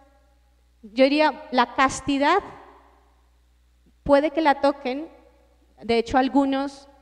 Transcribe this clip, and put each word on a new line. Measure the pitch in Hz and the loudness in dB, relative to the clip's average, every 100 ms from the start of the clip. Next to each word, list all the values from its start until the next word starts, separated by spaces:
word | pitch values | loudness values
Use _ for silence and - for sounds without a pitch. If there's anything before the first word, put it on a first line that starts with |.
| _ _ _ _ _ _ _ _ | _ _ _ _ _ _ _ _
Yo | 214 226 | -6 2
diría, | 269 294 302 247 - | 2 4 0 -2 -4
la | 247 247 | -2 0
castidad | 269 269 - - 277 285 349 - - - - _ _ _ _ _ _ _ _ _ _ _ _ | 2 0 0 -4 0 2 0 -2 -20 -20 -20 _ _ _ _ _ _ _ _ _ _ _ _
puede | - 277 302 | 2 2 2
que | 311 | 0
la | 311 277 | 0 2
toquen, | 277 277 254 269 330 - _ _ _ _ _ _ | 0 -2 -8 -8 -10 -18 _ _ _ _ _ _
de | 214 233 | -4 -2
hecho | 226 269 | 0 0
algunos | 262 277 277 269 277 277 - _ | 0 0 0 -2 -6 -10 -20 _